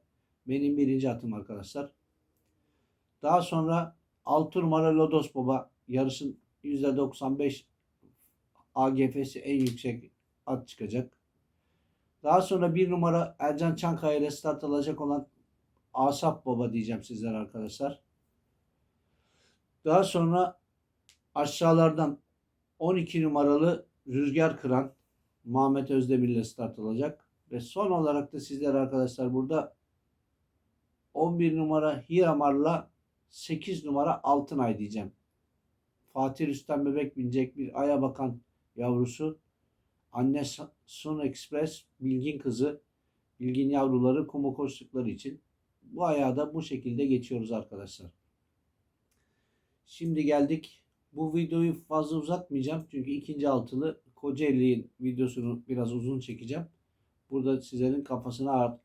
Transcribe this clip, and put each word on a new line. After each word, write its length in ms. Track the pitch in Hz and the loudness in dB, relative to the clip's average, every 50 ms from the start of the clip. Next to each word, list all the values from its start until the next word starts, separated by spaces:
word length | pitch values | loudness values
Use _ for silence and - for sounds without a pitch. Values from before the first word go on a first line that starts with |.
| _ _ _ _ _ _ _ _ - | _ _ _ _ _ _ _ _ -8
benim 300 | 127 131 139 143 143 143 | -4 -2 0 0 0 2
birinci 320 | 143 143 131 135 131 135 131 | 2 2 2 2 0 0 -2
atım 240 | 117 120 - 113 107 | -2 -4 -6 -8 -8
arkadaşlar. 580 | 107 104 - 110 101 95 - - 143 143 - _ _ _ _ _ _ _ _ _ _ _ _ _ _ _ _ _ _ _ _ _ _ _ _ _ _ | -8 -10 -10 -12 -12 -12 -12 -10 -10 -10 -10 _ _ _ _ _ _ _ _ _ _ _ _ _ _ _ _ _ _ _ _ _ _ _ _ _ _
Daha 200 | - 147 170 180 | 2 4 4 4
sonra 540 | 170 - 160 160 160 160 165 170 165 165 - _ _ _ _ _ - | 4 2 0 0 2 2 2 0 0 -2 -8 _ _ _ _ _ -2
altı 340 | 139 143 156 156 156 - 185 | 2 2 2 2 2 0 0
numara 380 | 170 160 156 156 160 160 156 | 2 4 4 4 6 6 6
Lodos 380 | 156 160 151 156 156 143 - - | 6 6 6 4 2 2 0 -4
Baba 340 | 135 127 127 131 127 - - _ _ _ | -2 0 0 0 0 -2 -6 _ _ _
yarışın 500 | - 123 127 135 131 - - 147 135 - - _ _ _ _ - | -4 0 0 0 0 -2 -4 -6 -8 -8 -10 _ _ _ _ -8
yüzde 340 | 147 143 135 139 139 131 | -4 -2 0 0 0 2
doksan 420 | 139 139 131 135 - 135 131 139 143 | 2 0 -2 -2 -4 -4 -4 -2 0
beş 260 | 147 139 120 - - _ _ _ _ _ _ _ _ _ _ _ _ _ _ _ _ _ _ _ _ _ - | 0 -2 -2 -4 -12 _ _ _ _ _ _ _ _ _ _ _ _ _ _ _ _ _ _ _ _ _ -2
A 140 | 127 131 135 | 0 2 2
G 220 | 135 131 135 131 | 4 4 2 2
F'si 280 | 135 143 135 - - - | 0 -2 -6 -6 -8 -10
en 200 | - 139 143 135 | -4 -2 0 2
yüksek 520 | 131 123 117 - - 127 117 120 - - _ _ _ _ _ _ - | 2 0 -2 -2 -4 -6 -6 -6 -10 -16 _ _ _ _ _ _ -8
at 220 | - 135 131 131 | -6 -6 -6 -6
çıkacak. 500 | - - - 113 101 107 127 123 - _ _ _ _ _ _ _ _ _ _ _ _ _ _ _ _ _ _ _ _ _ _ - | -10 -14 -12 -8 -6 -4 -4 -4 -6 _ _ _ _ _ _ _ _ _ _ _ _ _ _ _ _ _ _ _ _ _ _ 2
Daha 180 | 147 165 185 | 4 4 4
sonra 340 | 185 - 196 180 175 170 160 | 4 4 2 2 2 2 4
bir 140 | 175 185 175 | 4 2 2
numara 460 | 180 175 170 165 165 170 165 - - - | 2 2 2 4 4 2 0 -2 -4 -2
Ercan 360 | 139 147 147 147 170 165 160 | -2 0 0 0 0 0 0
Çankaya 440 | - 185 170 160 135 165 151 151 147 | 0 -2 -2 -2 0 0 0 2 2
ile 120 | 147 147 | 0 -2
start 320 | 143 - - 156 147 - - | -4 -4 -4 -4 -4 -2 -2
alacak 380 | 143 143 147 143 156 156 - | -2 0 0 0 -2 -4 -4
olan 260 | 151 143 143 143 139 - _ _ _ _ _ _ _ _ _ _ _ _ - | -2 -2 -2 -2 -4 -8 _ _ _ _ _ _ _ _ _ _ _ _ -2
Asap 520 | 127 135 143 139 - - 160 156 - - | 2 2 2 2 2 0 0 0 -2 -2
Baba 280 | 131 123 117 120 110 110 | -2 -2 0 0 -2 -2
diyeceğim 300 | 117 110 113 117 104 - | -2 -2 -4 -4 -6 -8
sizlere 340 | - 120 104 110 113 110 | -10 -10 -8 -6 -4 -4
arkadaşlar. 640 | 107 107 - - 113 107 104 - - 139 139 143 - _ _ _ _ _ _ _ _ _ _ _ _ _ _ _ _ _ _ _ _ _ _ _ _ _ _ _ _ _ _ _ _ _ _ _ _ - | -6 -6 -8 -10 -10 -10 -10 -8 -6 -6 -6 -6 -8 _ _ _ _ _ _ _ _ _ _ _ _ _ _ _ _ _ _ _ _ _ _ _ _ _ _ _ _ _ _ _ _ _ _ _ _ 0
Daha 180 | 156 160 185 196 | 4 4 4 4
sonra 560 | - - 175 165 165 170 180 185 180 - _ _ _ _ _ _ _ _ _ _ _ _ _ _ _ - | 4 2 2 2 4 4 4 2 0 -2 _ _ _ _ _ _ _ _ _ _ _ _ _ _ _ -4
aşağılardan 840 | 147 147 147 - - 170 165 165 165 165 160 156 156 160 143 - - _ _ _ _ _ _ _ _ _ _ _ - | -2 -2 -2 0 2 4 6 8 8 8 6 6 4 0 0 -2 -6 _ _ _ _ _ _ _ _ _ _ _ -4
on 160 | 160 175 185 | 0 0 0
iki 280 | 180 165 - - 165 156 | 0 0 -2 0 0 0
numaralı 640 | 156 147 147 143 143 143 147 160 170 165 160 - _ _ _ - | 2 2 4 4 6 6 6 6 4 2 2 -4 _ _ _ -10
Rüzgar 540 | 135 123 135 147 143 135 160 160 160 - - | -4 -2 0 0 2 2 4 4 2 2 0
Kıran 320 | - 127 127 131 135 135 - _ _ _ _ _ _ _ _ _ - | -2 0 2 2 0 -2 -6 _ _ _ _ _ _ _ _ _ -8
Muhammed 440 | 120 120 131 135 135 139 139 131 135 | -2 0 2 2 2 2 0 0 0
Özdemir 400 | 139 135 127 123 131 123 123 120 | 0 2 2 2 2 2 2 2
ile 140 | 120 113 110 | 2 0 -2
start 360 | - - - 117 110 - - | -4 -6 -8 -8 -8 -8 -6
alacak. 480 | 107 110 110 117 143 151 - - _ _ _ _ _ - | -6 -4 -2 -2 -2 -4 -6 -10 _ _ _ _ _ -10
Ve 80 | 123 120 | -10 -10
son 320 | 120 - - 190 208 196 | -10 -8 -4 -2 0 2
olarak 420 | 180 170 156 147 147 147 139 - - | 2 2 2 2 2 0 -2 -4 -8
da 60 | 147 | -12
sizlere 380 | 139 - 139 135 147 143 135 | -12 -10 -6 -4 0 2 2
arkadaşlar 560 | 135 131 131 135 131 127 127 - - 131 123 127 | 2 2 2 0 0 0 0 -2 -4 -4 -2 -2
burada 420 | 131 131 135 160 151 - - - _ _ _ _ _ _ _ _ _ _ _ _ _ _ _ _ _ _ _ _ _ _ _ _ _ _ _ - | -2 -2 0 0 -2 -2 -4 -8 _ _ _ _ _ _ _ _ _ _ _ _ _ _ _ _ _ _ _ _ _ _ _ _ _ _ _ -2
on 260 | 143 160 170 175 170 | 0 0 2 2 2
bir 180 | 170 165 156 | 2 2 2
numara 460 | 160 156 156 156 156 151 151 147 127 120 - | 2 2 2 2 2 2 0 0 -2 -4 0
Hiramar'la 800 | 165 180 180 165 156 143 147 143 139 139 147 160 170 151 - - _ _ _ _ _ _ _ _ | 2 4 6 6 4 4 4 4 4 4 2 2 2 0 -4 -8 _ _ _ _ _ _ _ _
sekiz 560 | - - - - 160 151 - 202 185 156 151 | -20 -14 -8 -6 -6 -6 -4 -6 -6 -6 -4
numara 380 | 147 139 139 143 165 - - - | -2 0 0 2 0 0 0 2
Altınay 540 | 135 143 143 139 - 160 135 127 113 107 | 2 2 2 2 0 -2 0 0 0 0
diyeceğim. 340 | 104 104 104 107 110 98 98 - _ _ _ _ _ _ _ _ _ _ _ _ _ _ _ _ _ _ _ - | -2 -4 -8 -6 -8 -8 -8 -12 _ _ _ _ _ _ _ _ _ _ _ _ _ _ _ _ _ _ _ -4
Fatih 340 | 135 131 131 131 - 160 | -2 -2 -2 -2 -2 -2
Rüstem 380 | 143 139 135 - - 147 143 143 | -2 -4 -4 -4 -4 -2 0 0
Bebek 320 | 143 139 147 143 143 - | 0 0 0 -2 -4 -4
binecek 400 | 135 123 123 123 135 131 131 - | -4 -4 -2 0 0 0 0 -2
bir 240 | 143 135 - - - | -8 -10 -6 -4 -2
aya 200 | 143 147 143 131 | 0 2 2 2
bakan 380 | 135 131 131 - 135 127 120 120 - _ _ _ _ _ _ | 0 0 -2 -2 -4 -6 -6 -8 -12 _ _ _ _ _ _
yavrusu. 640 | 120 120 127 123 120 127 120 - - 156 156 156 - _ _ _ _ _ _ _ _ _ _ _ _ _ _ | -4 -2 0 2 2 0 0 -2 -4 -6 -6 -6 -8 _ _ _ _ _ _ _ _ _ _ _ _ _ _
Anne 280 | - 123 127 135 139 147 | -4 0 2 2 2 0
Sa-, 300 | 139 - - - 151 - _ _ _ | -2 -6 -8 -12 -16 -18 _ _ _
Sun 340 | - - - - 151 156 151 | -20 -18 -12 -8 -6 -4 -4
Express, 640 | 143 131 135 - - - 147 147 156 156 - - - _ _ - | -4 -4 -4 -6 -12 -8 -4 -4 -4 -4 -6 -10 -20 _ _ -6
Bilgin 400 | 127 131 131 127 127 151 147 139 | -4 -2 -2 -2 -2 -4 -4 -4
kızı, 420 | - 135 113 117 - 147 147 - _ _ _ _ _ _ _ _ _ _ _ - | -4 -4 -2 0 0 -2 -2 -6 _ _ _ _ _ _ _ _ _ _ _ -6
Bilgin 300 | 123 127 127 135 139 139 | -4 -2 0 0 0 2
yavruları 580 | 143 143 139 135 127 123 123 127 131 151 - | 2 2 2 2 2 4 4 4 2 2 0
kumu 260 | - - 143 139 135 127 | -4 -4 -4 -2 -2 -2
koştukları 560 | - 143 127 - - 120 - - 127 120 110 | -4 -4 -6 -6 -10 -14 -10 -8 -6 -6 -6
için 320 | 95 95 - 135 - - _ _ _ _ _ _ _ _ _ | -6 -8 -10 -12 -14 -14 _ _ _ _ _ _ _ _ _
bu 220 | - - 156 175 | -12 -8 -4 0
ayağı 320 | 165 151 143 139 131 127 | 0 2 2 2 2 2
da 160 | 139 147 147 156 | 0 -2 -2 -4
bu 80 | 160 | -6
şekilde 440 | 156 - 139 123 117 127 120 127 143 | -6 -6 -6 -6 -6 -4 -2 0 2
geçiyoruz 460 | 135 131 123 120 - 131 117 110 110 | 2 2 0 0 -2 -6 -6 -4 -4
arkadaşlar. 600 | 117 110 101 - 104 98 98 95 - - 95 87 - _ _ _ _ _ _ _ _ _ _ _ _ _ _ _ _ _ _ _ _ _ _ _ _ _ _ _ _ _ _ _ _ _ _ | -6 -6 -6 -8 -12 -16 -14 -16 -16 -18 -20 -20 -20 _ _ _ _ _ _ _ _ _ _ _ _ _ _ _ _ _ _ _ _ _ _ _ _ _ _ _ _ _ _ _ _ _ _
Şimdi 400 | _ - - 165 165 160 156 151 | _ -12 -8 -4 -2 0 2 2
geldik. 580 | 143 147 147 143 147 160 156 - - - _ _ _ _ _ _ _ - | 4 4 4 4 2 2 -2 -4 -8 -20 _ _ _ _ _ _ _ -8
Bu 220 | 147 160 156 156 | -6 -4 -2 0
videoyu 380 | 170 170 160 165 165 170 170 156 | 0 0 0 2 2 2 2 0
fazla 440 | - - - 156 156 151 151 160 | -2 -4 -2 0 0 0 0 -2
uzatmayacağım. 680 | 160 147 156 175 180 - - 139 135 127 143 160 165 - - | -4 -2 -2 -4 -4 -4 -4 -4 -2 -2 -2 -4 -6 -6 -8
Çünkü 200 | - 135 123 135 | -8 -8 -6 -6
ikinci 380 | 143 143 - - 151 143 143 143 | -6 -6 -6 -8 -6 -2 0 2
altılı 520 | 135 123 117 - 135 127 151 160 - - _ _ _ | 2 0 0 -2 -4 -4 -4 -4 -6 -8 _ _ _
Kocaeli'nin 760 | _ - 143 135 131 156 147 131 127 127 127 123 113 - - _ - | _ -6 -6 -4 0 0 2 4 4 4 4 2 2 -2 -8 _ -6
videosunu 600 | 127 127 123 123 131 123 123 127 117 120 117 120 - | -4 -4 -2 0 -2 -2 -2 -4 -4 -4 -4 -6 -6
biraz 260 | - 127 123 120 113 120 | -6 -4 -2 -2 -2 -2
uzun 260 | 123 117 127 135 131 | -4 -4 -4 -4 -6
çekeceğim. 460 | 127 - 110 95 113 113 139 165 170 - _ _ _ _ _ _ _ _ _ _ _ - | -6 -8 -12 -12 -10 -8 -8 -8 -10 -12 _ _ _ _ _ _ _ _ _ _ _ -6
Burada 320 | 135 135 127 135 135 127 | -4 -2 0 0 0 -2
sizlerin 420 | 127 - 131 123 127 127 135 143 139 | -2 -6 -4 0 0 2 0 0 -2
kafasını 480 | - 131 120 - 127 117 123 135 139 | -4 -6 -6 -6 -6 -6 -4 -2 0
art-, 280 | 135 127 123 120 120 - | 2 2 2 2 0 -6